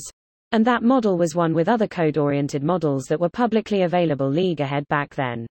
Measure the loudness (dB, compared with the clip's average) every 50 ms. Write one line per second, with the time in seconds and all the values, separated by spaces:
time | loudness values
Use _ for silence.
0 | -10 -14 -18 _ _ _ _ _ _ -2 0 2 4 2 2 2 2 2 2 4
1 | 2 2 2 2 2 0 0 0 0 2 2 2 2 2 2 0 0 -2 -2 0
2 | 0 0 2 0 0 0 0 0 -2 -2 -4 -2 -2 0 0 0 0 0 -2 -2
3 | -2 -2 -2 0 -2 -2 0 0 -2 0 0 0 -2 0 0 0 0 2 2 2
4 | 2 2 0 0 -2 0 0 0 0 0 0 -2 -2 -2 -4 -4 -4 -2 -2 -2
5 | -2 -4 -4 -6 -4 -4 -4 -8 -10 -12 _